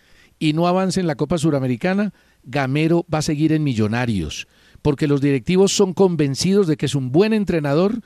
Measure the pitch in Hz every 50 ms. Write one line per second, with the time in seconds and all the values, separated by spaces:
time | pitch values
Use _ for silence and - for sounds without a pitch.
0 | _ _ - _ _ _ _ _ 160 151 151 165 170 175 180 185 190 185 156 190
1 | 180 165 139 - 156 139 175 160 135 165 143 135 131 127 123 117 - 185 190 202
2 | 214 190 - _ _ _ _ _ _ 151 120 143 135 131 135 151 160 160 170 170
3 | - - 156 156 147 - 156 143 156 151 156 156 151 139 120 107 107 104 113 123
4 | 127 120 110 92 80 73 - - - - _ _ _ _ - - - 151 143 -
5 | 156 143 143 139 139 143 139 127 104 - 180 185 196 190 - - 202 185 160 -
6 | 196 185 170 151 151 139 135 - - 185 196 208 196 156 147 - 151 139 139 143
7 | 127 123 131 170 214 220 226 214 196 175 175 160 147 143 139 160 185 208 226 226
8 | -